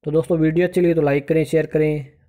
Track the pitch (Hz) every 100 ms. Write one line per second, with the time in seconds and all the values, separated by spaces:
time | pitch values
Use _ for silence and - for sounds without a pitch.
0 | - 151 - 170 156 160 180 180 175 165
1 | 147 143 143 160 151 160 156 156 151 151
2 | 135 _